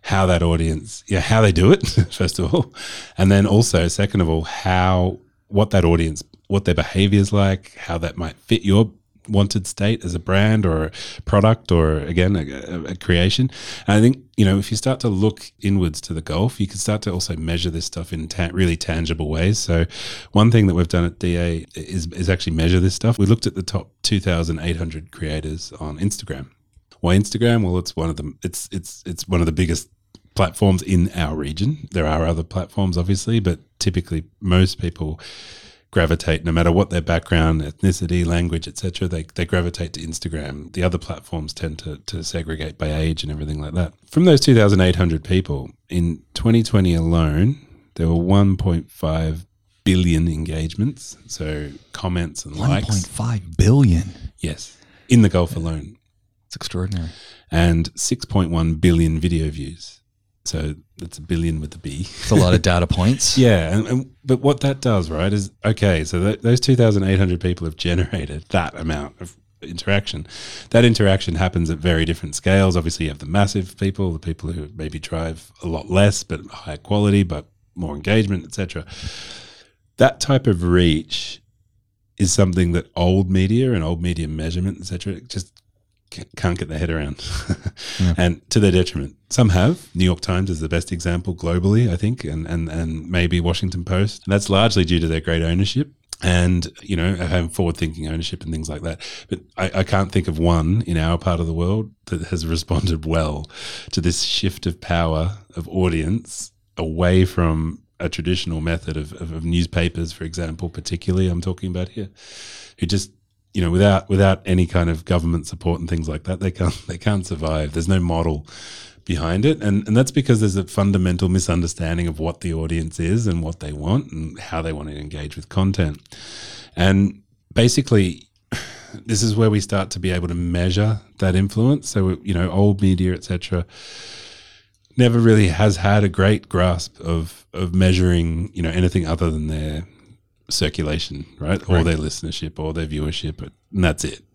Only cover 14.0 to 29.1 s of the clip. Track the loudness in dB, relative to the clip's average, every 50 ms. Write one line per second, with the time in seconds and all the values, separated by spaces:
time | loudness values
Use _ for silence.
14 | 6 4 4 2 -8 _ _ 2 4 4 4 2 0 -2 -6 -4 -2 -2 -2 0
15 | -2 -2 0 2 0 0 0 -2 -18 -20 _ _ -2 0 0 2 0 -2 -4 -6
16 | -10 -8 -10 -8 -6 -6 -2 -2 -2 -2 -2 -4 -6 -6 -4 -6 -4 -2 -4 -2
17 | -4 -4 -4 -4 -6 -6 -6 -6 -4 -4 -4 -2 -4 -4 -4 -6 -8 -8 -10 -10
18 | -10 -8 -8 -10 -8 -10 -4 -4 -4 -2 0 0 2 2 0 -2 -4 -4 -4 -2
19 | -2 -4 -4 -4 -4 -4 -2 0 2 2 0 0 0 0 2 2 0 0 -4 -14
20 | -14 -12 -14 -14 -18 0 2 4 6 6 6 6 6 6 4 2 0 2 2 0
21 | 0 0 -4 _ -4 -2 -2 0 -2 -2 -2 -4 -8 _ _ -16 -12 -6 -6 -6
22 | -6 -6 -6 -4 0 0 0 0 -2 -4 0 2 2 4 4 4 4 2 0 0
23 | 0 0 2 2 4 4 4 2 2 -4 -4 -6 -8 -6 -6 -6 -8 _ _ _
24 | -2 0 0 0 0 0 0 0 -2 -4 -4 -4 -4 -4 -4 -4 -4 -8 -8 -12
25 | -14 -16 -12 -10 -8 -6 -6 -6 -6 -8 -10 -10 -12 -16 -14 -12 -10 -10 -6 -4
26 | -4 -4 -4 -4 -10 -10 -10 -12 -12 -18 _ _ _ _ _ _ _ _ _ _
27 | 0 2 4 4 2 0 -2 0 2 2 2 2 2 0 0 -2 -4 -4 -6 -4
28 | -4 -4 -4 -6 -8 -12 -12 _ -10 -8 -8 -8 -12 -10 -10 -10 -10 -12 -20 -16
29 | _ -12